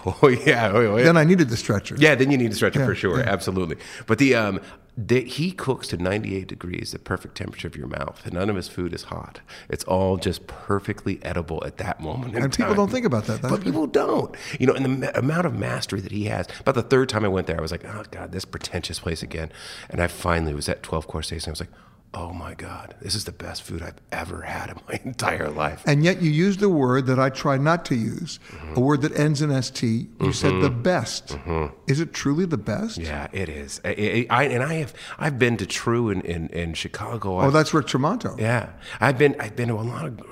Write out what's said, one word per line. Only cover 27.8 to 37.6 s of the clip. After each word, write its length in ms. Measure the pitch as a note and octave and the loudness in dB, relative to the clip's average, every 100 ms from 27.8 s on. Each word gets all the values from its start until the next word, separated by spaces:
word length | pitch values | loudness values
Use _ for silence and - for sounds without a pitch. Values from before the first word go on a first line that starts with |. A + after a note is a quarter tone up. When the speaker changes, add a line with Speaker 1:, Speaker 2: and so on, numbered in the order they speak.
| - | 0
Speaker 2:
to 100 | B2+ | 0
use, 420 | A2 - D#3 - - | 0 -4 -8 -12 -16
Speaker 1:
Mm-hmm. 240 | - - D#2 | -16 -4 2
Speaker 2:
a 40 | |
word 200 | C3 D3 | 4 4
that 160 | D3+ - | 2 2
ends 240 | D3+ C#3 | 2 4
in 80 | D3+ | 2
S 200 | C3+ B2 | 0 -2
T. 360 | - A#2+ A2+ - - | -2 0 0 -2 -2
You 120 | F#2+ | 0
said 200 | - - | 2 2
Speaker 1:
Mm-hmm. 100 | F#2 | 4
Speaker 2:
the 80 | C#3+ | 2
best. 580 | A#2+ F3+ F3 A2+ - - | 2 2 2 0 -6 -8
Speaker 1:
Mm-hmm. 460 | C#2+ E2+ D#2+ D2+ - - | -8 -2 -2 -2 -4 -2
Speaker 2:
Is 100 | C#3+ | 0
it 120 | E3 | -2
truly 300 | - C3+ D3 F#3 | -2 -2 0 0
the 100 | C3 | -2
best? 400 | G#2 G#2 A3+ E2 | -2 -4 -4 -6
Speaker 1:
Yeah, 280 | D#2+ D2 D2 | -6 -6 -6
it 160 | G2 F2 | -6 -6
is. 320 | D2 C#2+ - | -8 -10 -8
I, 420 | F#2 G2+ G#2 A2 B2 | -6 -2 0 0 2
I, 120 | A#2+ | 2
I, 20 | |
and 180 | C#3+ B2 | 2 0
I 120 | C#3+ | -2
have, 200 | D#3+ C3+ - - - | -4 -6 -10 -14 -6
I've 200 | D3+ C3 | -4 2
been 180 | A#2+ A2 | 2 2
to 80 | F#2 | -2
True 440 | - - A#2+ A2+ | -4 0 0 2
in, 100 | F#2+ | 0
in, 260 | - E2+ D#2+ | -2 -4 -6
in 240 | E2+ E2+ | -4 -6
Chicago. 600 | D#2+ E2+ - A2+ A#2 G2 F#2 | -6 -8 -8 -8 -6 -2 2
Speaker 2:
Oh, 100 | C#3 | 4
Speaker 1:
I've 60 | |
Speaker 2:
that's 220 | D#3 | 4